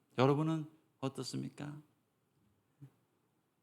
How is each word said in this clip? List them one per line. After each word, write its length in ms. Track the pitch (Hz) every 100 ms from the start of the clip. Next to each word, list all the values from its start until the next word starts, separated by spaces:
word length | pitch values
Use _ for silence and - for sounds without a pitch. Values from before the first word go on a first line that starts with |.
| _ -
여러분은 520 | 131 143 156 160 151 - _ _
어떻습니까? 760 | 135 135 127 135 131 - 147 151 - _ _ _ _ _ _ _ _ _ 139 _ _ _ _ _ _ _